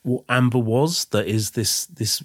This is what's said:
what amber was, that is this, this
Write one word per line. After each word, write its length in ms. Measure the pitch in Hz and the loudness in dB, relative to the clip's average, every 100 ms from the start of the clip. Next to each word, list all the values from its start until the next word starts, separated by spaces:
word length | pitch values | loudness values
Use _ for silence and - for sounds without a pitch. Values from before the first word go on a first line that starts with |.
what 200 | 127 123 - | -4 -4 0
amber 300 | 123 127 123 | 2 4 2
was, 480 | 113 120 156 170 - | 2 2 2 -2 -2
that 200 | 104 92 | -2 0
is 260 | 110 104 | -2 -2
this, 340 | - 107 - - | -2 -2 -2 -6
this 360 | - 110 - | -6 -4 -4